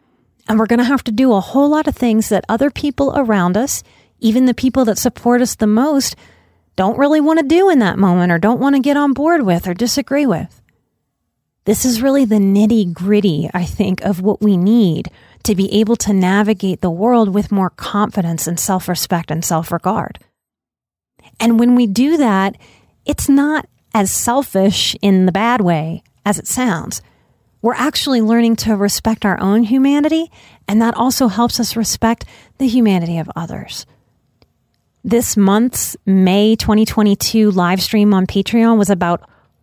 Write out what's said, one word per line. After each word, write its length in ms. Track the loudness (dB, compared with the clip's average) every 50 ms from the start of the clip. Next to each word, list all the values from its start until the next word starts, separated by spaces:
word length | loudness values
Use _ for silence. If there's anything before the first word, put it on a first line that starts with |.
| _ _ _ _ _ _ _ _ _ -2
And 120 | 0 0
we're 80 | 2 2
gonna 160 | 2 0 2
have 200 | 2 0 -2 -2
to 60 | -4
do 220 | -2 0 2 4 4
a 80 | 2
whole 280 | 0 0 0 0 2 2
lot 180 | 2 0 0 -2
of 80 | -4
things 340 | -2 -2 0 0 0 0 0
that 160 | -2 -2 -2 -2
other 220 | -2 0 0 -2
people 420 | -2 -4 -6 -6 -2 -2 -2 -2 0
around 420 | -2 0 0 0 0 2 0 0 0
us, 240 | -2 -4 -6 -10 -12 _ _ _ _ _ _ _
even 260 | -2 0 2 2 2
the 80 | 2 0
people 320 | 0 -2 -2 0 0 0
that 140 | 0 0 -2
support 420 | -2 -4 -4 -2 -2 0 2 2
us 140 | 2 0 -2
the 120 | -2 0 0
most, 480 | 2 2 2 2 0 0 -2 -2 -6 -12 -20 _ _ _ _ _ _ _ _ _ -4
don't 240 | -2 -2 -2 0 0
really 200 | 0 2 2 2
wanna 220 | 2 2 2 2
do 280 | 2 2 2 4 4 4
in 80 | 4 4
that 180 | 2 2 2 2
moment 340 | 2 2 4 2 2 2
or 60 | 0 2
don't 220 | 2 0 0 2
wanna 200 | 0 0 2 2
get 160 | 2 0 0
on 180 | 0 2 0 0
board 280 | 0 0 0 2 2
with 260 | 2 0 0 0 -2 -4
or 60 | -6
disagree 540 | -4 -4 -4 -2 -4 -4 -2 -2 -2 0 0
with. 340 | -2 -2 -6 -10 _ _ _ _ _ _ _ _ _ _ _ _ _ _ _ _ _ _ _ _ _ _ -2
This 200 | -2 -2 0 0
is 160 | -2 -2 -2
really 260 | 0 0 2 2 2
the 100 | 2 2
nitty-gritty, 1120 | 2 2 2 2 4 2 4 2 2 0 0 -4 -6 -2 0 0 2 2 2 0 -2 -4 -4
I 140 | -4 -4 -4
think, 340 | -4 -2 -2 -2 -2 -2 -4
of 200 | -2 -4 -4 -2
what 180 | -2 -2 -2 0
we 160 | 2 2 2
need 540 | 2 2 2 2 4 2 2 0 -2 -6 -10 -14 _ _ _ _ _
to 140 | -4 -4 -2
be 180 | -2 -2 0 0 0
able 160 | 0 0 0
to 180 | -2 -2 -2 0
navigate 680 | 0 2 2 2 0 2 0 -2 -2 -2 -6 -4 -2
the 100 | -4 -4
world 380 | -4 -2 0 0 2 2 2 0
with 220 | 0 -2 -2 -2
more 200 | -2 -2 -2 -2
confidence 720 | -4 -8 -12 -6 -4 -4 -4 -2 -2 -4 -4 -2 -4 -6 -6
and 140 | -6 -6 -6
self-respect 720 | -4 -4 -4 -4 -4 -4 -6 -6 -4 -4 -4 -4 -4 -4
and 120 | -6 -6 -4
self-regard. 760 | -2 -4 -4 -4 -4 -6 -6 -4 -4 -4 -4 -6 -8 -10 -16 _ _ _ _ _ _ _ _ _ _ _ _ _ _ _ _ _ _ _ _ _ -20 _ -4
And 200 | 0 2 2 4
when 140 | 4 4 4
we 140 | 4 2 2
do 300 | 2 0 0 2 2 2
that, 380 | 2 2 2 0 0 -2 -4 -8 _ _ _ _ _ _ _ _ _
it's 240 | -6 -6 -4 0 2
not 400 | 2 4 4 2 0 -4 -4 -8 _ _ _ _ -2
as 160 | -2 -2 -2
selfish 840 | -2 -4 -2 -2 -2 -2 -2 -2 0 0 2 2 2 0 -2 -4 -4 -2
in 240 | 0 2 4 4 4
the 60 | 2
bad 300 | 2 0 0 0 0 0
way 420 | 0 0 0 -2 -2 -6 -8 -10 _ _ _ _ -4
as 140 | -4 -4 -4
it 80 | -4
sounds. 560 | -8 -4 -2 -2 -2 -2 -4 -6 -10 -12 -14 -14 _ _ _ _ _ _ _ _ _ _ _ -4
We're 100 | -4 -2
actually 480 | -2 -2 -4 -2 -4 -2 -2 0 0
learning 360 | 2 2 2 2 2 2 0 0
to 180 | 0 -2 -2
respect 500 | 0 0 -2 -2 -2 -2 -4 -4 -2 -2
our 140 | -2 -2 -2
own 240 | -2 0 0 2 2
humanity, 640 | 2 2 2 2 2 2 2 0 0 0 -2 -4 -4 _ -20 -20 -20 -20 _ _ -2
and 120 | 0 0 2
that 120 | 0 0
also 340 | 0 -2 -2 0 0 0 0
helps 300 | 0 0 -2 -2 -2 -4
us 160 | -4 -4 -4
respect 500 | -4 -4 -4 -4 -2 -2 -2 -2 -2 -6 -20 -20 -20 -20 _ _ -4
the 80 | -2 0
humanity 500 | 2 2 2 2 2 0 0 -2 -4 -4
of 140 | -6 -6 -8
others. 520 | -10 -10 -8 -10 -12 -12 -14 -16 -16 -18 _ _ _ _ _ _ _ _ _ _ _ _ _ _ _ _ _ _ _ _ _ _ _ -6
This 320 | -2 0 0 0 0 0
month's 640 | 2 2 4 4 2 0 0 -2 -4 -8 -8 -10 -10 -2
May 500 | 0 2 2 4 4 2 2 2 2 2
twenty 300 | 0 0 0 2 2 2
twenty-two 640 | 0 0 0 2 2 2 0 -2 -2 0 2 2 2
live 320 | 2 2 0 0 0 -2
stream 320 | -4 -2 0 2 2 4 2
on 140 | 2 0 0
Patreon 500 | -2 -4 -4 0 0 2 2 4 4 2
was 140 | 2 2
about 360 | 0 0 0 -2 -2 -4 -6 -12 _ _ _ _ _ _